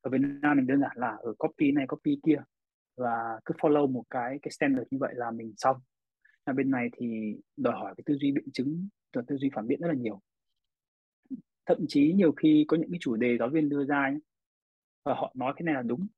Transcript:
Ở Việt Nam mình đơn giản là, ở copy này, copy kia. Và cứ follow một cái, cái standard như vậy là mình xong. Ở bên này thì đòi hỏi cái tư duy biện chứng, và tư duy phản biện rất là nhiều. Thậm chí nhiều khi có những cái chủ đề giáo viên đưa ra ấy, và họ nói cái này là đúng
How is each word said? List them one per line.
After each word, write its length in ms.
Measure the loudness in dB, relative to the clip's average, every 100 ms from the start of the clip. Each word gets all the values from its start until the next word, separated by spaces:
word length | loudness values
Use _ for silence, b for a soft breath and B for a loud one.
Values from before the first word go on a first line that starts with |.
Ở 100 | 0
Việt 100 | 0 0 0
Nam 140 | 2 2
mình 100 | 4
đơn 140 | 2
giản 120 | 0
là, 220 | -2 -6 -4
ở 160 | -8 -4
copy 340 | -4 0 2
này, 140 | 2 0
copy 340 | -4 -2 -2 2
kia. 160 | 0 0 _ _ _ _ -6
Và 440 | -4 -2 -4 -8
cứ 100 | -8 0
follow 340 | 2 4 4
một 120 | 0 -4
cái, 280 | -6 -4 -6
cái 80 | -10
standard 360 | -2 0 0 -2
như 80 | -4
vậy 120 | -4 -4
là 140 | -6
mình 240 | -6 -10 -2
xong. 200 | 0 0 _ _ _ _ b b
Ở 80 | -4
bên 180 | 0 0
này 180 | 0 -2
thì 420 | -4 -6 -4 -4 -8 -14 -4
đòi 180 | -2
hỏi 200 | -2 -8 -10
cái 80 | -4
tư 80 |
duy 180 | 0 0
biện 120 | -2 -4
chứng, 360 | -4 -4 -4 -8 _ _
và 80 | -8 -6
tư 100 | -4
duy 140 | -2
phản 120 | -4 -4
biện 140 | -2
rất 80 | -2
là 60 |
nhiều. 260 | -2 -4 -8 _ _ _ _ _ _ _ _ _ _ _ -16 -16 _ -2
Thậm 120 | 0 2
chí 240 | 4 4
nhiều 200 | 6 4
khi 320 | 6 6 6 6
có 80 | 2
những 140 | 0
cái 80 | -4
chủ 160 | -2 0
đề 200 | 2 2
giáo 100 | 0
viên 200 | 2 0
đưa 160 | 0
ra 180 | 0 0
ấy, 160 | 0 -2 _ _ _ _ _ _ _ _
và 100 | -4
họ 180 | -2 -4 -4
nói 160 | -4 -4
cái 80 |
này 100 | -2
là 80 | -2
đúng 240 | -2 -4 -4